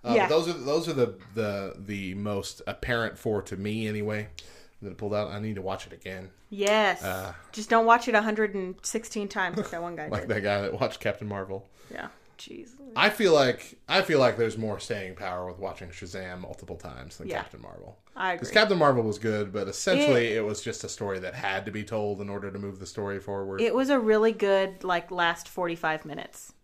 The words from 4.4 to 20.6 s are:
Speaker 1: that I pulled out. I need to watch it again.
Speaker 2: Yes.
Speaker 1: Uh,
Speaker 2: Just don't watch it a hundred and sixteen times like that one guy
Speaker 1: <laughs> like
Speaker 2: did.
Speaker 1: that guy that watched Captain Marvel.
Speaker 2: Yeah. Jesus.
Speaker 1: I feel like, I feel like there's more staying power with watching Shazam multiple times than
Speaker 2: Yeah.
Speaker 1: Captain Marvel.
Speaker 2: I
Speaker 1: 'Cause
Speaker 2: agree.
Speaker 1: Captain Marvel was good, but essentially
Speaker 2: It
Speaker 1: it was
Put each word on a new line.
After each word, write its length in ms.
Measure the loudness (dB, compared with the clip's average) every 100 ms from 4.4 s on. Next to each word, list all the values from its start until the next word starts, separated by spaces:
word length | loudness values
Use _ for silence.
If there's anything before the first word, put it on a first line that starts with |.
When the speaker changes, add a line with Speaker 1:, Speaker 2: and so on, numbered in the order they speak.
| -18 -20 -20 -14
Speaker 1:
that 100 | -14
I 20 |
pulled 200 | -8 -2
out. 180 | -2 -2
I 80 | -4
need 160 | -6 -4
to 60 |
watch 260 | -6 -6 -8
it 60 |
again. 360 | -14 -10 -10 -12 _ -14
Speaker 2:
Yes. 540 | -2 2 4 4 0
Speaker 1:
Uh, 300 | -2 -4 -6 -12 -14
Speaker 2:
Just 180 | -12 2
don't 160 | 6 8
watch 220 | 6 6
it 60 | 2
a 60 |
hundred 320 | 2 0 0
and 220 | 0 -6 -6
sixteen 440 | -6 -6 -6 -6 -4
times 300 | -2 -2 -2
like 140 | -4
that 100 | -6
one 140 | -8 -8
guy 120 | -4
Speaker 1:
<laughs> 20 |
like 120 | -4 -2
Speaker 2:
did. 20 |
Speaker 1:
that 120 | -2
guy 180 | 2 0
that 180 | 0 -2
watched 200 | -4 -2
Captain 280 | -4 -4 -6
Marvel. 400 | -6 -6 -10 -12 _ -16
Speaker 2:
Yeah. 180 | -12 -12 -16 _ -20
Jesus. 380 | -16 -16 -16 -20 -8 4
Speaker 1:
I 140 | 4
feel 240 | 6 6
like, 460 | 8 6 2 -8 -18 0
I 140 | 2
feel 180 | 4 6
like 180 | 6 4
there's 200 | 0 0
more 220 | -4 -6
staying 360 | -6 -6 -6 -8
power 300 | -6 -4 -6
with 120 | -6
watching 300 | -8 -8 -14
Shazam 500 | -12 -10 -10 -10 -10
multiple 340 | -12 -14 -12 -12
times 420 | -12 -14 -16 -14
than 100 | -8
Speaker 2:
Yeah. 100 | -8
Speaker 1:
Captain 240 | -8 -14
Marvel. 360 | -16 -16 -18 -20 _ -6
Speaker 2:
I 220 | -4 -2
Speaker 1:
'Cause 120 | 4
Speaker 2:
agree. 100 | 4
Speaker 1:
Captain 180 | 6 6
Marvel 260 | 6 6
was 140 | 2 0
good, 320 | 0 0 -2
but 160 | -2 -4
essentially 600 | -2 2 4 6 6 4
Speaker 2:
It 40 | 2
Speaker 1:
it 40 |
was 200 | 0 -2